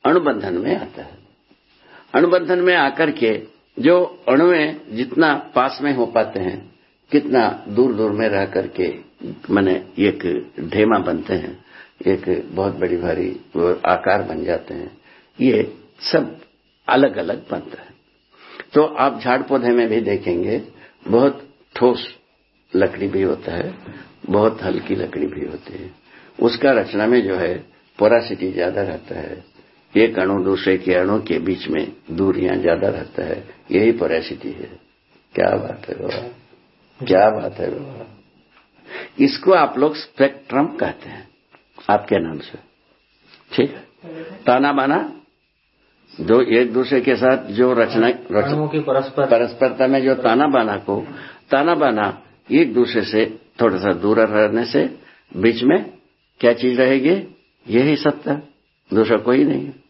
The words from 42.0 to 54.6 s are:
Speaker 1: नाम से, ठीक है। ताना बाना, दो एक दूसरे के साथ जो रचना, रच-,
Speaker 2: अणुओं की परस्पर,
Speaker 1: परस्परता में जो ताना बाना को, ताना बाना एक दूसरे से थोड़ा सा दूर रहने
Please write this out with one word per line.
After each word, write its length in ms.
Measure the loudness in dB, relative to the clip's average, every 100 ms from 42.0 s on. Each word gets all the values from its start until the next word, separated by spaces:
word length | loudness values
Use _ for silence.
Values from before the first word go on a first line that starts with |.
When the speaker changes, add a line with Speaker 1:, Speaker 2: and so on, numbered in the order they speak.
| 2 -2
Speaker 1:
नाम 200 | -2 -8
से, 200 | -14 -20 _ _ _ _ _ _ _ _ _ -2
ठीक 140 | -2
है। 420 | -4 -20 _ -20 -16
ताना 500 | -16 -4 2 4 4
बाना, 400 | 2 2 0 -2 -12 _ _ _ _ _ _ _ _ _ -12
दो 220 | 2 2
एक 300 | 4 2 2
दूसरे 280 | 0 0 0
के 160 | 2 2
साथ 200 | 2 2
जो 360 | -2 0 2
रचना, 360 | 4 2 2 2
रच-, 360 | 0 -2 -2
Speaker 2:
अणुओं 240 | 0 -2 -2
की 100 | -4
परस्पर, 480 | 0 -2 -2 -2 2
Speaker 1:
परस्परता 600 | 2 2 0 0 2 2
में 160 | 2
जो 120 | 2
ताना 320 | 2 2 4 4
बाना 300 | 2 0 -4
को, 300 | -4 -6 -6 -14 -18 -20 _
ताना 240 | 0 2
बाना 480 | 2 2 0 -2 -4 -16 _ _
एक 220 | 2 4
दूसरे 280 | 2 2 0
से 360 | 0 0 0 -4 _ 0
थोड़ा 180 | 2 2
सा 140 | -2
दूर 280 | 0 2 2
रहने 440 | 2 4 2 2